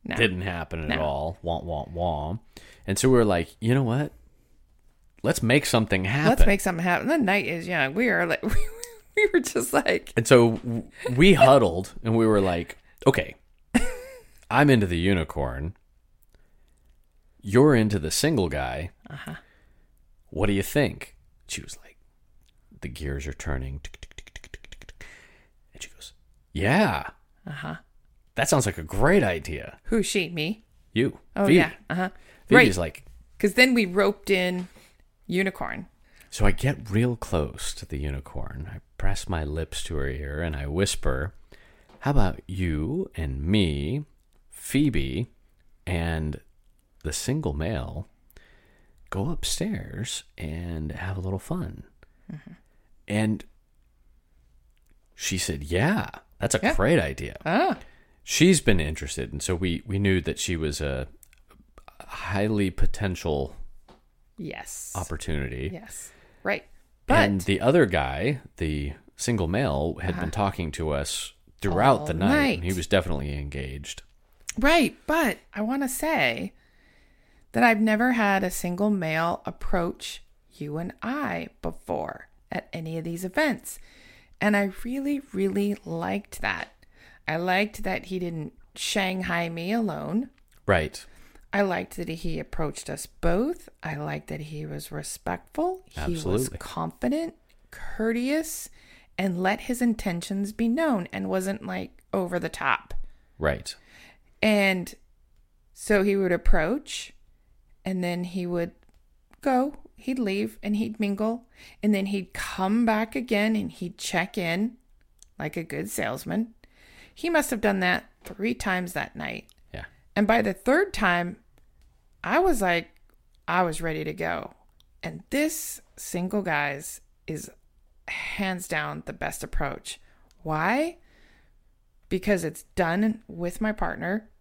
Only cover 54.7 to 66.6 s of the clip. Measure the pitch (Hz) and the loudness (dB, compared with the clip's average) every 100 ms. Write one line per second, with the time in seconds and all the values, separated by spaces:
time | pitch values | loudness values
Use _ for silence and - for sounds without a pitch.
54.7 | _ _ _ _ - - 92 - 73 73 | _ _ _ _ -10 -6 -4 -4 -6 -2
55.7 | 87 143 214 - - _ _ - - 220 | 0 2 0 -4 -10 _ _ -2 0 0
56.7 | 311 120 165 76 67 69 - 156 202 359 | 2 4 4 2 -6 -10 -8 -2 2 2
57.7 | 220 - - _ _ - - 175 170 - | -2 -10 -20 _ _ -6 6 6 8 4
58.7 | 95 76 78 71 - 62 73 - 87 92 | 4 2 -4 -8 -6 -6 -6 -4 0 0
59.7 | 82 - 98 98 92 80 71 - 85 78 | -2 -4 0 2 2 0 -4 -4 -2 -2
60.7 | 71 73 65 65 - - - _ - _ | -2 -4 -4 -8 -14 -20 -20 _ -20 _
61.7 | - - _ - - - 98 107 107 98 | -20 -20 _ -16 -10 -4 -2 0 2 0
62.7 | - - - 101 87 85 73 67 - - | 6 4 6 -2 -2 -2 -2 -2 -8 -16
63.7 | - - - _ _ _ - 165 - - | -16 -20 -20 _ _ _ -14 -12 -12 -12
64.7 | - - - - 78 - 76 64 62 69 | -14 -10 -10 -8 -8 -4 -4 -4 -6 -8
65.7 | 180 220 - - - - _ - 202 | -10 -14 -18 -18 -20 -20 _ -4 -4